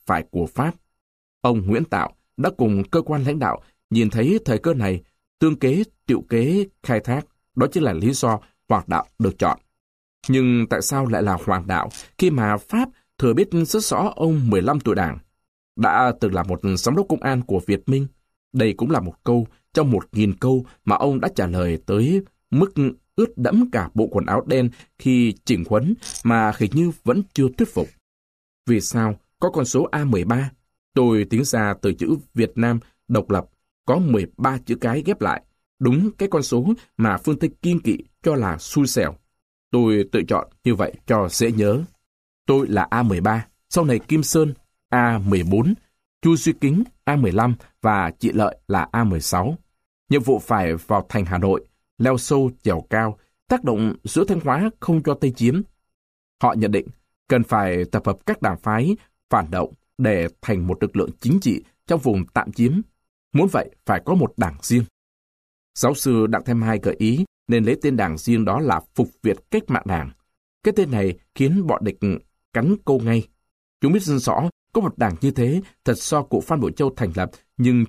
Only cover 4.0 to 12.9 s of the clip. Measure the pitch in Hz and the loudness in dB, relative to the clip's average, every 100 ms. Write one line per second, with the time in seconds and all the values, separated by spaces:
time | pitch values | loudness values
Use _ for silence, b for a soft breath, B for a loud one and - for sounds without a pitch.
4 | 107 110 127 220 220 107 160 143 101 90 | 2 2 2 0 0 -2 0 0 0 -4
5 | - _ _ - 156 156 131 156 220 _ | -8 _ _ 0 0 2 0 0 -2 _
6 | - 120 - 117 127 190 196 _ - 110 | -2 -2 0 0 0 0 -2 _ -4 -2
7 | 117 131 - _ _ - 139 185 143 82 | -2 -6 -6 _ _ -2 0 0 0 0
8 | 104 135 123 107 b b - 104 85 85 | -2 0 -2 -2 b b -2 -2 0 -4
9 | - - 98 - 87 - _ _ _ _ | -4 -2 -2 0 -2 -2 _ _ _ _
10 | _ _ - 131 127 120 110 98 - 139 | _ _ 0 2 4 2 0 -2 -2 -2
11 | 131 104 104 90 - 92 92 90 - B | -2 0 0 -2 -2 -2 -2 -4 -4 B
12 | B B 180 139 107 104 - 226 254 | B B 0 2 0 -2 -2 -4 -4